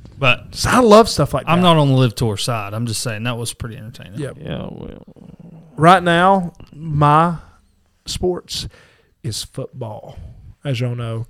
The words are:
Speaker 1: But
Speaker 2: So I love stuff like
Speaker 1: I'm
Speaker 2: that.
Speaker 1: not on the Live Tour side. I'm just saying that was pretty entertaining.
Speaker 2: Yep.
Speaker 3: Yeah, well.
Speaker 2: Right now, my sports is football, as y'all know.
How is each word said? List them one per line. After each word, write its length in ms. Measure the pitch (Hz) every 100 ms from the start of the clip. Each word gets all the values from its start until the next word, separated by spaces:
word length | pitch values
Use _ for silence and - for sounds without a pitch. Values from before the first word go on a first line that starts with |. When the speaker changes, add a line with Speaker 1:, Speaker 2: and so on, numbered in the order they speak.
| - -
Speaker 1:
But 380 | 131 120 - -
Speaker 2:
So 140 | -
I 100 | 240
love 280 | 240 208 226
stuff 260 | - 143
like 120 | 139 127
Speaker 1:
I'm 120 | 170
Speaker 2:
that. 20 |
Speaker 1:
not 140 | 180 160
on 100 | 143
the 60 | 131
Live 200 | 127 -
Tour 200 | 117 101
side. 360 | - 117 101
I'm 140 | 107 120
just 140 | 107
saying 220 | 127 107
that 140 | 117 120
was 160 | 113
pretty 240 | - 120 104
entertaining. 420 | 107 - - 104
Speaker 2:
Yep. 180 | 135 -
Speaker 3:
Yeah, 260 | 147 - -
well. 340 | - - - - - - - - - - -
Speaker 2:
Right 280 | 160 185
now, 500 | 175 170 185 196 175 - -
my 680 | 147 160 147 147 151 170 165 - _ _ _ _ _ -
sports 600 | - - - - - - - _ _ _ _
is 200 | - 104
football, 760 | - - 131 127 113 107 - - - - - -
as 160 | 147 123
y'all 140 | 123 120
know. 300 | 117 113 117